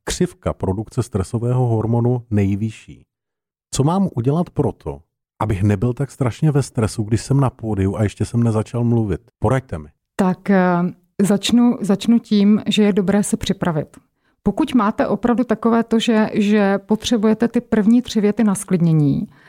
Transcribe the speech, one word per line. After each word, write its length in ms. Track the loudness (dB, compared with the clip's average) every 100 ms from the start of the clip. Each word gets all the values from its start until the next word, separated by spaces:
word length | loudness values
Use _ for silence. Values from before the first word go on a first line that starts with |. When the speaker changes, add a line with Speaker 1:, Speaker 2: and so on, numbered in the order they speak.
Speaker 1:
křivka 500 | -10 -4 -4 -4 -8
produkce 500 | -4 -4 -4 -6 -6
stresového 640 | -4 -6 -4 -4 -2 -2 0
hormonu 560 | 0 0 0 0 -2 -2
nejvyšší. 760 | 0 0 0 -4 -8 -18 -20 _ _ _ _ _ _ _ -2
Co 80 |
mám 260 | 0 0 -2 -2
udělat 340 | -2 -2 -2
proto, 500 | -2 -4 -4 -10 -12 _ _ _ -8
abych 240 | -4 0
nebyl 300 | 0 2 0
tak 180 | -2 -8
strašně 400 | -4 -4 0 0
ve 120 | 2
stresu, 400 | 0 -2 -2 -2
když 180 | -2 -2
jsem 180 | 0 0
na 100 | 0
pódiu 460 | -2 -4 0 0 0
a 80 |
ještě 220 | -2 -2 -4
jsem 180 | 0
nezačal 400 | 0 0 -2 -2
mluvit? 380 | 0 0 0 -4 -8 _
Poraďte 380 | -2 -2 -4 -12
mi. 120 | -14 _ _ -2
Speaker 2:
Tak, 340 | -2 -2 0
eh, 340 | 2 2 0 -2 -6 _ -2
začnu, 560 | 0 0 2 2 2 2
začnu 380 | -2 -2 2 0
tím, 420 | 2 2 4 2 2
že 160 | 2
je 100 | 2
dobré 300 | 2 0 0
se 140 | 0 -2
připravit. 600 | -2 -2 -2 -4 -6 -14 _ _ _ _
Pokud 300 | -4 -2 0
máte 340 | 2 0 0 -2
opravdu 360 | 0 0 0
takové 400 | 0 -2 0 0
to, 160 | 0 0
že, 300 | 2 2 0
že 440 | 0 2 2 2 0
potřebujete 680 | -2 -4 0 0 2 0 0
ty 140 | -2
první 400 | 0 0 4 2
tři 200 | 2 0
věty 220 | 0 2
na 120 | 0 0
sklidnění, 720 | -2 0 2 4 2 0 -6 _